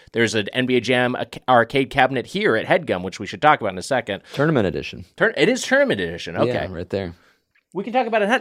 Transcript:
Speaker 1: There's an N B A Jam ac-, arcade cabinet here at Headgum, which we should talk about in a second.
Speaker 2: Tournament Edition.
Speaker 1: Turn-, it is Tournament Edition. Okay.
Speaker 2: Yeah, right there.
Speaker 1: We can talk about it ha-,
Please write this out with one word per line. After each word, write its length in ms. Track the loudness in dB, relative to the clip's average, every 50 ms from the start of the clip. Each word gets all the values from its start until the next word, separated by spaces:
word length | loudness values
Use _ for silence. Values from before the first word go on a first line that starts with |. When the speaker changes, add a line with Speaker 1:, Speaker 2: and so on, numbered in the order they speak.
| _ _
Speaker 1:
There's 220 | 0 0 2 2 2
an 140 | 0 -2 -2
N 160 | -2 -2 0
B 100 | 0 0
A 40 | 0
Jam 340 | 2 2 2 2 2 0 0 -2
ac-, 220 | -6 -8 -10 -4 2 4
arcade 400 | 4 6 4 4 2 -2 -2 2
cabinet 380 | 2 4 4 4 2 -2 -6
here 280 | -6 -4 -2 0 2 0
at 120 | 0 2
Headgum, 360 | 0 0 0 0 -2 -4 -2
which 160 | -4 -6 -8 -10
we 80 | -10
should 140 | -10 -6 2
talk 220 | 4 4 4 4
about 100 | 0 -4
in 60 | -6 -6
a 40 |
second. 400 | -6 -4 -4 -2 -2 -4 -6 -8 -10 -8 -4
Speaker 2:
Tournament 320 | 0 0 2 2 2 2
Edition. 400 | 2 0 -4 -6 -8 -12 -14 -16 -16 _
Speaker 1:
Turn-, 180 | 0 0 0 2 2
it 100 | 2 2
is 140 | 2 0 0
Tournament 360 | 0 2 2 2 2 0 -2
Edition. 340 | -2 -4 -6 -8 -10 -8 -4
Okay. 160 | -2 -2 -2
Speaker 2:
Yeah, 180 | -2 -4 -6 -6
right 180 | -8 -10 -8 -6
there. 240 | -4 -4 -4 -6 -10 -14 _ _ _ _ _ _ _ _ _ _ -10
Speaker 1:
We 100 | -10 -6
can 80 | -2
talk 140 | -2 0 0
about 160 | 2 0 2
it 80 | 2 2
ha-, 100 | 0 0